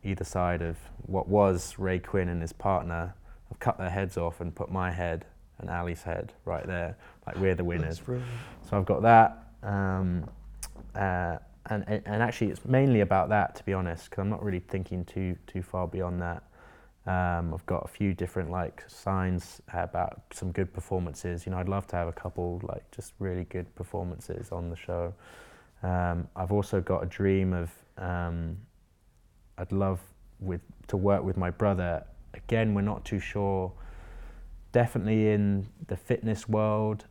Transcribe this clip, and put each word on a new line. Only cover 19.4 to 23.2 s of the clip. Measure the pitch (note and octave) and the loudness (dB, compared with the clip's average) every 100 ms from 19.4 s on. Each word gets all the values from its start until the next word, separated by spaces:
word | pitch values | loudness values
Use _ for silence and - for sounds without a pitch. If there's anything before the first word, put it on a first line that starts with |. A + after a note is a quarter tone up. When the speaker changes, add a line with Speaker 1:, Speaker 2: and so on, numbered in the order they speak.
| - - - | -4 -18 -8
Speaker 1:
about | F2 F2 E2+ F2 - - | -4 -4 -2 -4 -6 -16
some | - F#2 | -8 -6
good | F2 F#2 | -2 -2
performances. | - - F#2+ F2 D2 F2 F2 F2+ | -4 -4 -2 -2 -6 -6 -6 -4
You | |
know, | F#2 | -4
I'd | F#2 | -2
love | G2 - | -2 -2
to | F2 | -2
have | E2+ | -2
a | |
couple, | E2+ - - F2 F2 | -4 -8 -4 -4 -4
like, | F#2 F2 - | -6 -10 -12
just | - - | -16 -16
really | - | -8